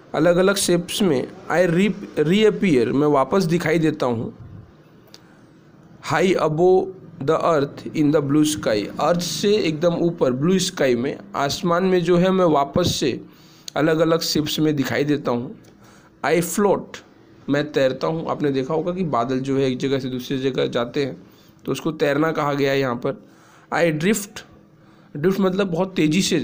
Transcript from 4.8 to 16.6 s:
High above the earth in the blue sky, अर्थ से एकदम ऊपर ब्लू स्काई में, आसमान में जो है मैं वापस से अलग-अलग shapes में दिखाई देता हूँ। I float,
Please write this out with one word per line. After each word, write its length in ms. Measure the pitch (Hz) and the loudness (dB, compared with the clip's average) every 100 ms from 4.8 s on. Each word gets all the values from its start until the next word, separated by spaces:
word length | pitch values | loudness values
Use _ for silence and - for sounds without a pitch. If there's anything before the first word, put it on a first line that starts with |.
| - - - - - - - - - - - - - | -20 -20 -20 -20 -20 -20 -20 -20 -20 -20 -20 -20 -4
High 220 | 143 190 - | 0 2 2
above 500 | 156 151 180 185 - - - - | 0 2 4 4 2 -8 -20 -6
the 140 | 139 160 | 0 2
earth 540 | 165 156 143 - - - | 2 2 0 -6 -10 0
in 160 | 147 | 2
the 100 | 156 | 2
blue 240 | 139 147 151 - | 2 2 2 0
sky, 280 | 110 110 98 - | 0 -2 -2 -2
अर्थ 220 | 147 175 | 0 0
से 340 | 175 - 208 214 | -2 -2 0 2
एकदम 380 | - 151 175 | 0 0 0
ऊपर 380 | 170 170 170 139 | 2 -2 0 0
ब्लू 280 | 127 156 190 | 0 2 2
स्काई 360 | 180 - 139 120 | 0 0 0 2
में, 220 | 131 - - - | 0 -6 -8 -4
आसमान 480 | 139 139 175 170 | -4 -2 0 0
में 200 | 190 180 | 2 2
जो 140 | 170 180 | 2 2
है 140 | 185 | 4
मैं 140 | 190 180 | 4 4
वापस 500 | 147 139 175 180 - | 2 2 0 0 0
से 260 | 147 113 - - - - - 147 | -2 -4 -10 -20 -20 -20 -10 -2
अलग-अलग 440 | 156 160 160 165 | 0 2 2 2
shapes 400 | - - 147 - | 0 -2 -2 0
में 160 | 156 151 | 0 0
दिखाई 280 | 123 117 | -2 0
देता 280 | 147 143 139 | 0 0 -2
हूँ। 240 | 120 135 226 - - - - - _ 131 | -4 -6 -12 -20 -20 -20 -20 -20 _ 0
I 160 | 160 | 0
float, 560 | 170 - | 0 0